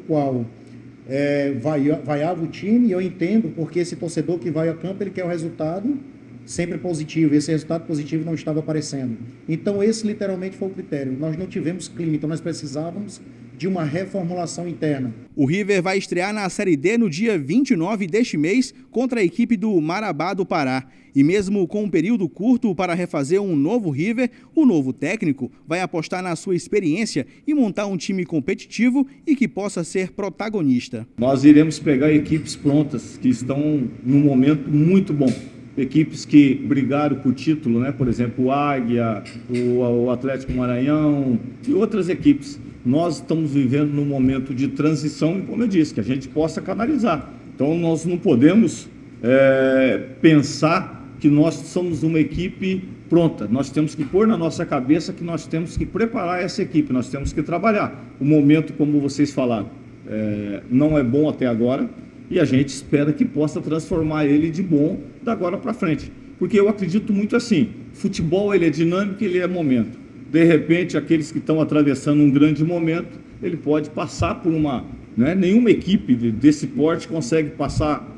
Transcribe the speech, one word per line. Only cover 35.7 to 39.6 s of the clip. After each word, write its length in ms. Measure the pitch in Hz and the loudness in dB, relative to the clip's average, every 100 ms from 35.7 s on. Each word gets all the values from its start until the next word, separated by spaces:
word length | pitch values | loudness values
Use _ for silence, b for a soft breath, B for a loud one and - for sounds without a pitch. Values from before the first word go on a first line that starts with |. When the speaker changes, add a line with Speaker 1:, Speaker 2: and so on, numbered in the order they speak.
| - | -4
Speaker 3:
Equipes 480 | 131 156 156 - | 0 2 2 -2
que 300 | - 147 139 | 6 8 8
brigaram 600 | 127 - 139 120 143 151 131 | 4 0 0 0 0 0 0
por 180 | 131 | 0
título, 440 | 123 160 151 117 117 | 0 0 0 0 0
né? 140 | 127 | 0
Por 160 | 123 127 | 0 -2
exemplo, 380 | 107 120 117 127 | 0 -2 0 0
o 40 | |
Águia, 720 | 143 147 139 117 120 113 104 - 117 - | 2 0 0 0 0 0 -2 -8 -14 -6
o, 540 | 123 | -2